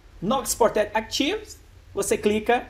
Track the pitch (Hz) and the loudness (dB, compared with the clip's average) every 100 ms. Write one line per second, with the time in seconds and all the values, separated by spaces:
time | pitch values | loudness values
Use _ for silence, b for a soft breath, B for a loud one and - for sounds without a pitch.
0 | - - 180 269 - - 226 214 202 226 | -20 -6 -2 -2 -2 2 2 2 0 -2
1 | 220 - 285 440 - - - - - - | -4 -2 -2 -2 -8 -20 -20 -20 -10 -4
2 | - 220 208 214 214 240 | 0 2 2 0 2 0